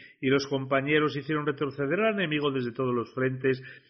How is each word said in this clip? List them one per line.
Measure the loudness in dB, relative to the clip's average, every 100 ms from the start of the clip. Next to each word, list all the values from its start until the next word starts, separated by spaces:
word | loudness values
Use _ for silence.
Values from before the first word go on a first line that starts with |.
| -20 -4
y | 2
los | 2 2
compañeros | -4 0 0 2 2 2 0
hicieron | -2 -2 -2
retroceder | -2 -4 -2 -2 2
al | 0
enemigo | 0 0 0 0
desde | 0 -2
todos | -2 0
los | 0 -2
frentes | -2 -2 0 0 0 -4 -20